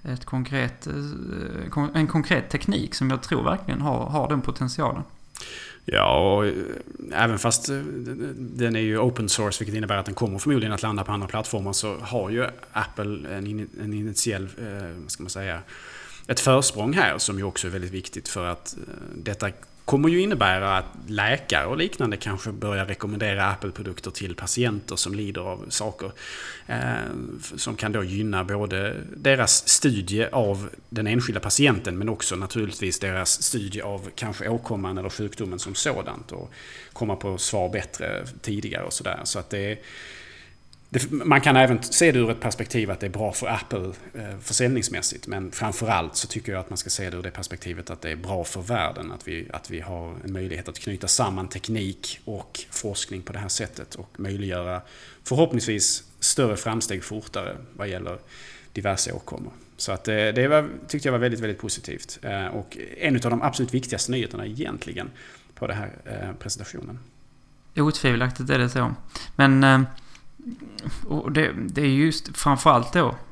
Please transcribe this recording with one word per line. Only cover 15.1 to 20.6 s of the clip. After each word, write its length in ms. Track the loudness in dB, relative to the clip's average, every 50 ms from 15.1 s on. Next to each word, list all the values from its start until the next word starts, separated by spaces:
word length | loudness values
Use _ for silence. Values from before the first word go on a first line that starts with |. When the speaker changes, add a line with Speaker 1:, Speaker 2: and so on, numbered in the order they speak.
Speaker 2:
ska 120 | -8 -8 -8
man 60 | -8
säga, 320 | -6 -6 -4 -4 -6 -6 -8 -14 -18 -18 -18 -16 -16 -16 -16 -16 -16 -14 -4
ett 120 | -2 0 2
försprång 540 | 6 8 8 8 6 4 0 2 0 2 4
här 240 | 6 4 4 4
som 200 | 2 0 0 0
ju 60 | -2 -2
också 240 | -4 -4 -4 -4
är 40 | -4
väldigt 200 | -4 -4 -6 -4
viktigt 360 | -6 -6 -8 -8 -10 -10 -8
för 180 | -6 -4 -4 -2
att, 320 | -2 -4 -4 -8 -12 -10
eh, 60 | -10 -12 -12 -12 -12 -12 -12 -12
detta 340 | -8 -6 -6 -4 -2 -2 -4 -4 -6 -18 -20 -20 -12 0
kommer 240 | 2 4 6 6 6
ju 120 | 6 6
innebära 560 | 4 4 2 4 4 4 4 4